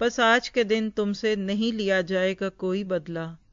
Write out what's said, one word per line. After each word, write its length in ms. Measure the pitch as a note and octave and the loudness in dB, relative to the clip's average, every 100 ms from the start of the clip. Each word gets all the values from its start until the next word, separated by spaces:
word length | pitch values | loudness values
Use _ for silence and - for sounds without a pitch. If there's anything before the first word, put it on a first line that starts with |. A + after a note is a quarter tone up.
बस 200 | A#3 B3 | 0 4
आज 280 | A3+ A#3+ - | 4 4 2
के 160 | B3+ | 0
दिन 260 | G#3 A3 A3 | 2 0 0
तुमसे 440 | G#3 G3+ G3+ A3 G#3+ | -2 -2 0 -2 0
नहीं 360 | F#3+ G3+ A3+ | -2 -2 -2
लिया 300 | A3+ G3 F#3+ | 0 0 0
जाएगा 440 | F3+ F#3+ F#3 F#3+ F#3+ - | 0 0 0 0 -4 -4
कोई 260 | F#3 F#3+ | -4 -2
बदला 520 | G3 F3+ D#3 E3 E3 E3 _ | -2 -4 -4 -8 -8 -12 _